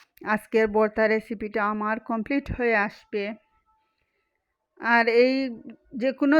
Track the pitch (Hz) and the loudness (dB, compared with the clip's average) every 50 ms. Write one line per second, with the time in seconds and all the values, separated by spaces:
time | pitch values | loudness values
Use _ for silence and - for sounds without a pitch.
0 | _ _ _ - - - 214 208 - - - 220 220 214 208 214 214 214 214 - | _ _ _ -12 -6 -4 -4 -4 -4 -2 0 2 2 2 2 2 0 2 2 0
1 | 220 214 220 220 220 - 233 196 220 208 208 226 208 208 214 214 208 214 220 226 | 0 2 2 0 -2 -6 -12 -10 -10 -8 -4 -2 -2 -2 -2 -4 -4 -4 -4 -6
2 | - - 233 226 208 - 277 277 277 - - - 247 233 226 208 202 214 - - | -6 -6 -6 -6 -4 -2 -4 -4 -4 -4 -6 -2 -2 0 0 0 0 -2 -6 -12
3 | - - - 208 202 202 220 208 _ _ _ _ _ _ _ _ _ _ _ _ | -16 -10 -8 -6 -6 -6 -8 -12 _ _ _ _ _ _ _ _ _ _ _ _
4 | _ _ _ _ _ _ _ _ _ _ _ _ _ _ _ - - 226 233 233 | _ _ _ _ _ _ _ _ _ _ _ _ _ _ _ -8 -2 0 2 2
5 | 233 226 226 233 247 262 262 269 269 262 233 220 - - 226 - _ _ - 247 | 2 4 4 4 4 4 4 0 -2 -4 -8 -10 -16 -20 -20 -20 _ _ -10 -4
6 | 214 269 262 - 285 285 285 | -4 -2 -2 0 2 2 4